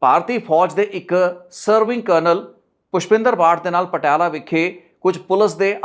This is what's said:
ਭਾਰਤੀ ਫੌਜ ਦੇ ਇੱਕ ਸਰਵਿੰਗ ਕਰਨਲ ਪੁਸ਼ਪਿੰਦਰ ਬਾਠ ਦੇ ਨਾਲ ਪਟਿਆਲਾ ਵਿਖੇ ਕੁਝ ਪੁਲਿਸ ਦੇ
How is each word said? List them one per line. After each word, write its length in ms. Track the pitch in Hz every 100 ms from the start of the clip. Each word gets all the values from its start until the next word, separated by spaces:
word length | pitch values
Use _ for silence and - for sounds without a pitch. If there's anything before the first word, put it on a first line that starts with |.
ਭਾਰਤੀ 360 | 131 151 175 247
ਫੌਜ 360 | - 160 180
ਦੇ 80 | 156 202
ਇੱਕ 220 | 196 - 180 180 180 -
ਸਰਵਿੰਗ 500 | - - 220 220 240
ਕਰਨਲ 500 | 226 165 165 180 - _ _ _ _
ਪੁਸ਼ਪਿੰਦਰ 400 | 185 180 220 233
ਬਾਠ 280 | 226 165 170
ਦੇ 80 | 180
ਨਾਲ 160 | 175 180
ਪਟਿਆਲਾ 420 | 160 151 151 175
ਵਿਖੇ 400 | 151 - 165 175 - _ _
ਕੁਝ 160 | 180 180
ਪੁਲਿਸ 360 | - 190 208
ਦੇ 220 | 160 196 208